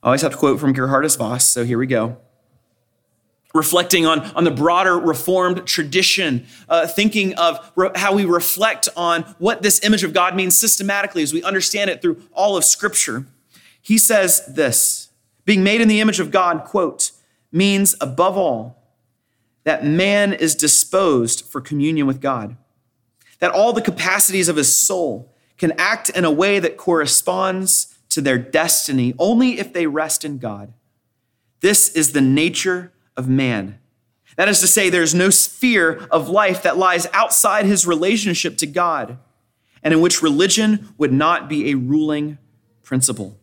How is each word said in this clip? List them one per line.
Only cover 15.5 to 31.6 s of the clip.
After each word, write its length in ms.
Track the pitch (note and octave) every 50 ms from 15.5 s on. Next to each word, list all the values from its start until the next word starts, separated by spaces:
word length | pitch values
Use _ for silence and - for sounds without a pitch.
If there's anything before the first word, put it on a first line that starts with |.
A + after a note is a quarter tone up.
| G#3+ F#3+
made 180 | F#3+ G3 G#3+ A3+
in 60 | A#3
the 140 | A3 G#3+ G#3+
image 180 | A3 G#3+ G3+ -
of 140 | F3 D3
God," 320 | D3 F#3+ F#3 F3 E3+ D#3+ -
quote, 480 | - - G3+ F3+ D3+ - - - - - _ _ _ _ _ _ _
means 420 | - E3 G3 G3+ G3 G3 G3 G3 - -
above 360 | D3+ C3+ B2+ D3 F3 F#3+ F#3
all 460 | G3 F#3 D#3 B2 A2 A2 B2 A#2+ _ _ _ _ _ _ _ _ _ _ _ _ _ _ _ _ _
that 240 | _ D#3 D3+ - B2+
man 460 | D3 D3+ E3+ F#3 G3+ G3+ G3+ G3+ G3+
is 240 | G3 - E3 D#3+ D3
disposed 880 | - D3+ D3+ - - - - - F#3+ G3 F3 C#3+ B2 A#2 A2+ - - -
for 160 | - - C#3+
communion 480 | C3+ - D3+ D3 C#3 D#3 D#3+ D3+ C#3+ C3+
with 120 | C3 C3
God, 360 | C3+ C#3 C3 A#2+ G#2+ G#2+ A#2+ - _ _ _ _ _ _ _ _ _ _ _ _ _ _ _ _
that 140 | F3 F3+
all 200 | - E3+ G#3 A#3+
the 80 | A#3 A3+
capacities 680 | G#3+ - E3+ - - F#3 F#3+ G3+ G3 - F#3 F#3+ F3+ E3
of 80 | E3
his 200 | D3+ C#3 A#2+ -
soul 560 | - - - F#3+ F#3 E3+ C#3+ G#2+ G#2+ B2+ _ _ _ _ _ _ _
can 140 | F#3+ E3 - -
act 300 | F3+ G3 A3+ A3+ - G3
in 160 | - F3+ F3+
a 80 | D#3+
way 260 | D3+ D3 F#3 G3+ G3+ G3+
that 180 | E3+ E3 -
corresponds 1120 | - - F#3 F3 D#3+ D3 C3+ - - - - F3+ F#3 F#3+ F#3+ F#3 F#3+ F#3+ F#3 - - - - _ _ _ _ -
to 60 | D#3+
their 180 | C#3 C#3 C3 B2
destiny 760 | B2 - - D#3 D#3+ E3+ - - - - C#3 C3 B2 B2 B2+ B2+
only 400 | E3+ G3 A#3 A3+ B3+ B3+ A3+ E3+
if 140 | G3 F#3+
they 140 | - F3+ E3+
rest 380 | D#3 C#3 D#3 D#3 D#3 D#3 - -
in 140 | D3+ D3 C3
God. 340 | B2 A2+ G#2 G2+ G2+ G#2 A#2 _ _ _ _ _ _ _ _ _ _ _ _ _ _ _ _ _